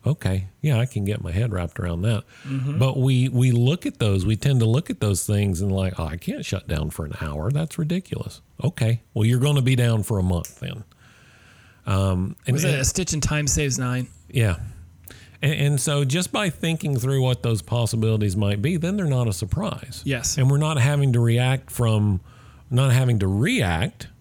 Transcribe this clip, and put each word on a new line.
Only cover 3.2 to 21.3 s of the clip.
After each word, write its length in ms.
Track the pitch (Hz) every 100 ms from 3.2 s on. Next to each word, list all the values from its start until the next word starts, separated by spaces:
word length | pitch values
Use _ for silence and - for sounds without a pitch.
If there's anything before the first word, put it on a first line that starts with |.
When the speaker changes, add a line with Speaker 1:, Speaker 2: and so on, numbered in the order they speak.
| 131
Speaker 1:
we 240 | 127 127
look 340 | 120 123 175 294
at 140 | -
those, 260 | 107 98 90
we 120 | 107
tend 240 | - 131
to 40 | 110
look 240 | 120 -
at 120 | 220
those 240 | 104 95 -
things 340 | 104 101 85
and 140 | 98
like, 260 | 95 95 92
"Oh, 60 | 80
I 100 | 82
can't 300 | - 277 -
shut 240 | 95 -
down 200 | 78 76
for 140 | -
an 120 | 76 -
hour. 320 | 78 73 85
That's 260 | 143 160 -
ridiculous." 640 | 156 175 - - - - _ _
Okay, 380 | - - 113 117 _
well, 120 | - 110
you're 160 | 123
gonna 200 | 143 143
be 140 | 127 131
down 280 | 120 113
for 140 | 95 104
a 40 |
month 380 | 92 87 82 -
then. 240 | 87 87 - _ - - - - - - - - -
Um, 500 | 95 98 92 92 - -
and, 80 |
Speaker 2:
Was 100 | 131
it 80 | 151
Speaker 1:
and 100 | 143
Speaker 2:
a 40 | 131
stitch 280 | - 185
in 80 | 151
time 260 | 131 151 147
saves 320 | 147 147 123
nine? 280 | 127 127 123 - -
Speaker 1:
Yeah. 280 | 120 110 82 - - - - - - - -
And, 120 | 139
and 280 | 151 143 143
so 220 | - 143 143
just 260 | 156 180
by 180 | - 202
thinking 480 | - 165 160 151 135
through 240 | 123 135
what 200 | 127 123
those 180 | 120 113
possibilities 760 | - 120 117 117 110 110 104 95
might 260 | 101 101
be, 160 | 113 180
then 180 | 170 208
they're 80 | 175
not 200 | 131 120
a 60 |
surprise. 680 | 95 92 - 113 - - - -
Speaker 2:
Yes. 320 | 131 - -
Speaker 1:
And 120 | 131
we're 60 | 143
not 200 | 156 156
having 340 | 123 147 139
to 60 | 120
react 520 | 117